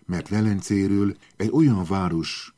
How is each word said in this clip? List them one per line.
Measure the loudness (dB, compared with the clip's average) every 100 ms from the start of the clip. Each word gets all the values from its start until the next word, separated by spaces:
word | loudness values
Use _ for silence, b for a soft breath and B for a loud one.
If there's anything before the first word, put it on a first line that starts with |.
mert | -6 -6 -2
Velencéről | 0 0 0 0 0 2 2 0 -4 b b
egy | -2
olyan | 4 4 2
város | 0 -2 0 -2 -4 -10 -14